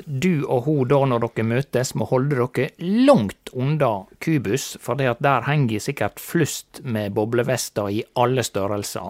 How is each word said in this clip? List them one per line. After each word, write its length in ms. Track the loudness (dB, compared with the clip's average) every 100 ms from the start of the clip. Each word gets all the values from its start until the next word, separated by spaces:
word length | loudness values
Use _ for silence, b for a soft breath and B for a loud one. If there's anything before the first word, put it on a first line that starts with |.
| -8
du 360 | -2 0 0 0
og 140 | -2 0
hun 220 | 0 2
da, 80 | 4 4
når 220 | 2 -2
dere 160 | -2 0
møtes, 460 | 0 0 -2 -2
må 140 | -2 0
holde 260 | 0 2 0
dere 360 | 0 0 -4 -4
langt 720 | -2 4 6 6 4 -4 -10
unna 380 | -4 0 2 2 0 -6 -8
Kubus, 520 | 0 0 2 -2 -4 -10
for 160 | -6 -2
det 80 | 0
at 80 | 0
der 240 | 2 2 2
henger 340 | 0 0 0
sikkert 380 | -4 -4 -4 -6
flust 640 | -4 0 0 -2 -12 -14
med 300 | -6 -4 -2
boblevester 800 | -2 0 0 0 -2 -4 -4 -4
i 80 | -4 -4 0
alle 260 | 2 2
størrelser, 640 | -2 -2 -2 -4 -6 -8